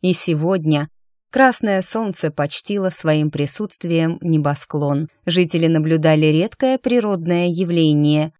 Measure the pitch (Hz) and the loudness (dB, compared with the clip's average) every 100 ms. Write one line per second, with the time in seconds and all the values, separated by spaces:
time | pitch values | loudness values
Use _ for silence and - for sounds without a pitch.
0 | 185 175 - 156 160 190 156 147 147 _ | 0 -2 0 -2 0 -2 0 0 -2 _
1 | _ _ _ 247 262 240 220 190 180 226 | _ _ _ 2 4 4 0 -2 -2 -4
2 | 220 185 160 151 143 - - 202 185 175 | -4 -4 -6 -4 -4 -4 -4 -4 -2 -2
3 | 160 156 151 147 143 - 208 - 170 165 | 0 2 0 -2 -4 -4 -6 -8 -2 0
4 | 160 170 170 160 147 143 - 151 143 143 | 0 -2 0 0 0 -4 -4 -4 -2 -2
5 | 156 _ - 170 180 170 165 165 156 165 | -4 _ -2 0 0 2 2 2 2 2
6 | 160 156 151 156 196 - 262 262 - 247 | 2 4 4 2 0 -2 -2 0 0 0
7 | 214 190 165 175 175 170 180 170 160 147 | 0 -2 0 0 0 -2 0 2 4 4
8 | 147 151 156 _ | 2 2 -2 _